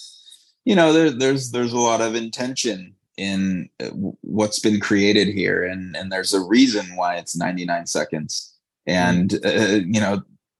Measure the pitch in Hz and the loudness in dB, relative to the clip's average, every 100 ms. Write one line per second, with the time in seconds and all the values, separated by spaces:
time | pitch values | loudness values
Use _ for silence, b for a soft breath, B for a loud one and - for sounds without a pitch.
0 | B B B B B B - 196 160 160 | B B B B B B 2 4 6 6
1 | 160 120 135 139 127 123 120 120 120 113 | 4 2 0 0 -2 -2 -2 0 2 2
2 | 113 117 113 110 127 131 120 98 92 _ | 0 -2 -6 -8 -8 -4 -4 -6 -10 _
3 | _ - 98 95 95 92 - - - - | _ -8 -4 -2 -2 -2 -6 -10 -10 -6
4 | 95 - - 104 107 - 113 104 - 104 | -8 -8 -6 -2 -2 0 0 0 2 2
5 | 101 104 98 101 92 90 90 92 92 80 | 4 4 2 0 -2 0 -4 -6 -10 -10
6 | 95 92 92 98 90 117 135 104 92 90 | -8 -6 -2 -2 2 6 6 4 -4 -4
7 | 90 87 82 85 92 90 87 85 85 - | -2 -4 -6 -4 -4 -4 -4 -4 -2 -4
8 | 76 78 76 - - _ _ _ - 90 | -4 -6 -6 -10 -12 _ _ _ -2 0
9 | 90 87 95 98 98 101 104 104 87 110 | 2 2 2 0 0 2 2 2 2 0
10 | 101 101 - _ _ _ | 0 -2 -6 _ _ _